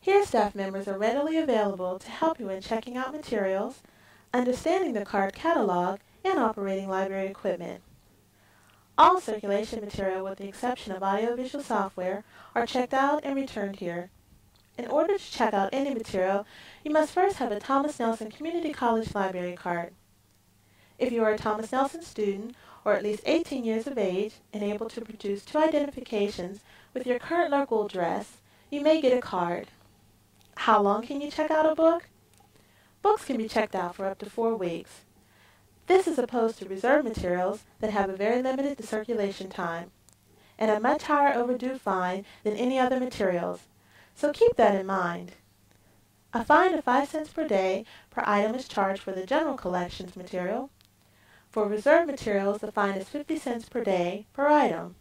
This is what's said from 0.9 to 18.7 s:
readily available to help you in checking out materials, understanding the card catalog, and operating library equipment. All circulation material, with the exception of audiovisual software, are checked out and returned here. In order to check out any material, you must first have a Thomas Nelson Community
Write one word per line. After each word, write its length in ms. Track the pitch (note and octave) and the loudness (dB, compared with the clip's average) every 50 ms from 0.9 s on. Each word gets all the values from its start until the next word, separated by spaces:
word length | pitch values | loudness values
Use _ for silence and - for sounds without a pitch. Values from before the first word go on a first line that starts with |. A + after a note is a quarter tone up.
| G3 | -4
readily 400 | F#3+ G#3 A3 A3+ C#4 C#4+ D#4 D#4+ | -2 0 0 0 0 -2 0 0
available 600 | D#4+ D#4 C#4+ A#3+ A3 G#3 G3+ F#3+ F3+ F#3 F3+ F#3 F#3+ | 0 2 2 2 2 2 0 -2 -2 -4 -6 -6 -6
to 120 | - - | -10 -14
help 280 | - - - D#4+ D#4+ - | -6 0 0 0 0 0
you 100 | B3 F#3+ | -6 -8
in 140 | F#3+ F#3+ G3 | -8 -8 -6
checking 340 | - A#3 A3+ A3 - A#3+ | -4 -4 -4 -4 -6 -8
out 160 | B3 B3+ C4 C#4 | -6 -6 -6 -8
materials, 680 | D#4 - - A#3+ G#3+ G3 F#3+ F#3+ F#3+ G#3 A#3 C4+ - _ - _ _ - - - _ _ _ - | -10 -8 -4 -2 -2 0 0 0 0 -2 -4 -8 -12 _ -20 _ _ -20 -20 -20 _ _ _ -2
understanding 600 | B3 B3 B3 B3 B3 - D#4+ E4+ F#4+ F#4+ D4+ A#3+ | 0 0 0 0 0 0 0 2 2 2 0 -2
the 120 | G#3+ G3+ | -4 -4
card 300 | - - G3+ G3 G3 - | -2 0 0 0 0 -4
catalog, 640 | - - E4 E4+ D#4+ A3+ G3 F3+ F3 F3 F#3 G3 G3+ _ _ _ _ _ | -2 0 2 2 4 2 2 2 2 0 0 -2 -4 _ _ _ _ _
and 140 | F#4+ F#4+ E4 | 0 2 2
operating 500 | B3 A3 A3 - G3 G3 G3 F#3+ G3 G3 | 2 0 0 -2 -4 -4 -4 -4 -4 -4
library 380 | F#3+ F#3+ F#3+ G3 F#3+ G3 F#3+ | -2 -2 -2 -2 -2 -4 -4
equipment. 560 | F#3+ G3 - - G3+ F3+ F3 F3 F3 F#3 - _ _ - _ _ _ _ _ _ _ _ _ _ _ _ _ _ _ _ _ _ _ _ | -6 -6 -4 -2 -2 -2 -2 -6 -12 -12 -14 _ _ -20 _ _ _ _ _ _ _ _ _ _ _ _ _ _ _ _ _ _ _ _
All 240 | - D4+ E4+ F#4 F#4 | 6 8 8 8 4
circulation 600 | - - G#3+ G#3+ G#3 G3+ G3 G3+ A3 A3 - A3 | 0 -4 -6 -6 -2 -2 0 0 -2 -4 -6 -8
material, 420 | G#3 G#3 - - G3 F#3+ F#3 F#3+ F#3+ | -8 -8 -6 -4 -2 -2 -2 -4 -6
with 140 | F#3+ G3 - | -8 -10 -10
the 80 | G3 | -12
exception 460 | G3 G3 - - A#3+ B3 - - A3 F#3+ | -14 -10 -4 -4 -4 -4 -4 -6 -10 -8
of 100 | F#3+ F#3+ | -4 -2
audiovisual 600 | F#3+ G3 G3+ A3 A#3 A#3+ A#3+ C4 B3+ B3+ C#4+ C#4 | 0 0 0 0 -2 -2 -4 -6 -6 -6 -8 -6
software, 580 | - A#3+ G#3 G3 G3 - - F3+ F#3 F#3+ G3+ - _ - - - - - | -2 -2 0 0 -2 -4 -6 -4 -4 -4 -6 -8 _ -20 -20 -20 -6 -2
are 100 | - A#3 | -2 -2
checked 300 | A#3 - B3+ B3 A#3+ - | 0 0 -2 -2 0 2
out 300 | C4 C4+ C#4+ D4 D4+ - | 2 2 2 2 0 -2
and 100 | C#4 C#4 | -2 -4
returned 420 | C4+ C4+ C4 - A3 G3+ G3+ G3 | -4 -4 -6 -6 -6 -6 -6 -6
here. 320 | G3 F#3+ F3 E3+ F3 F3 F#3+ _ _ _ _ - _ _ _ _ _ _ _ _ - | -6 -6 -6 -6 -6 -8 -10 _ _ _ _ -20 _ _ _ _ _ _ _ _ -12
In 80 | B3 | -8
order 320 | - B3 D4 E4 E4+ G4+ G4 | -2 0 2 2 2 0 -2
to 120 | - - - | -4 -8 -2
check 200 | - B3 A3 A3 | 0 0 2 2
out 180 | G3 G3 G3 - | 2 0 0 0
any 200 | C4+ C#4 C#4+ C#4 | -2 -2 -2 -2
material, 540 | A#3 A3 - - F#3+ F#3 F#3+ G3 G3+ G#3 - - - - - - - _ | -4 -6 -4 -2 0 2 2 2 0 -2 -4 -14 -20 -20 -20 -20 -10 _
you 100 | D4+ D4+ | 2 4
must 200 | D#4 D#4 D4+ - | 4 2 4 4
first 240 | F4+ F#4 G4+ G4 | 4 4 4 4
have 140 | - C4 - | 2 -2 -2
a 80 | G#3 D#4 | -2 -4
Thomas 400 | - - C4+ C#4 C#4 D4 D4 - | -2 0 2 2 2 0 -2 0
Nelson 320 | A#3+ A3+ A3+ A3+ A3+ G#3+ | 0 0 0 -2 -6 -12
Community 420 | G#3+ - D4 D#4+ E4+ E4+ E4+ D4+ | -10 -8 -8 -4 -4 -2 -4 -4